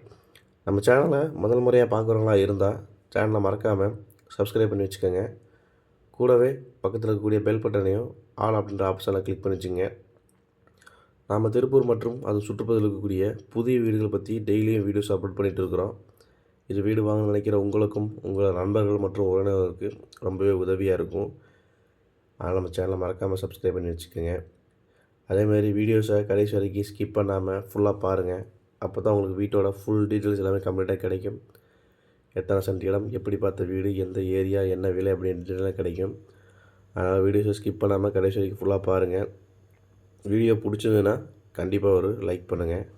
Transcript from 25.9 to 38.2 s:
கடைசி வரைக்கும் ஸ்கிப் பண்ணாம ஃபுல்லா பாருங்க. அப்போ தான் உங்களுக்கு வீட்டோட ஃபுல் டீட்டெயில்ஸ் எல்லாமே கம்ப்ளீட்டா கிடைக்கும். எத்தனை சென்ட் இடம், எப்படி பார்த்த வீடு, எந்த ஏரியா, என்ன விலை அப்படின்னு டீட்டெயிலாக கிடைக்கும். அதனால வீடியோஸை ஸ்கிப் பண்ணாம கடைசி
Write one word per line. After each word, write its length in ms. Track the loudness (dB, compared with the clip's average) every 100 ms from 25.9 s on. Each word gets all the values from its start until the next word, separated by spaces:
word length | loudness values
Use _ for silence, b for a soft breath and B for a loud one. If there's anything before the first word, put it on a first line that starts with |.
| 2 4 0 2
கடைசி 240 | 2 2
வரைக்கும் 320 | 2 -2 -4 -6
ஸ்கிப் 240 | -6 -4 -2
பண்ணாம 360 | 0 -2 -2 -4 -6
ஃபுல்லா 240 | 0 0 2
பாருங்க. 280 | 0 -2 -2 -6 -10 _ _ -10
அப்போ 140 | -8 -2
தான் 100 | 0
உங்களுக்கு 280 | 2 0 -2
வீட்டோட 260 | 0 2 0 -2
ஃபுல் 280 | -2 0 2
டீட்டெயில்ஸ் 280 | 0 0 0
எல்லாமே 180 | 0 -2
கம்ப்ளீட்டா 300 | -2 -4 -2 -2
கிடைக்கும். 340 | -2 -4 -6 -10 -16 b b b b b b b b -8
எத்தனை 200 | 0 0 0
சென்ட் 200 | -2 0
இடம், 180 | -2 -2 -6
எப்படி 180 | -4 -2
பார்த்த 220 | -2 -2 -4
வீடு, 180 | -2 -2 -2
எந்த 140 | -4 -4 -2 0
ஏரியா, 240 | 0 0 0
என்ன 140 | 0 -2 0
விலை 140 | 0
அப்படின்னு 300 | 0 -2 -4
டீட்டெயிலாக 320 | -6 -4 -4 -2
கிடைக்கும். 360 | -4 -4 -6 -6 -18 b b b b b b
அதனால 260 | -2 0 2 4
வீடியோஸை 280 | 2 0 -2
ஸ்கிப் 220 | -4 -2
பண்ணாம 280 | 0 2 2
கடைசி 220 | 2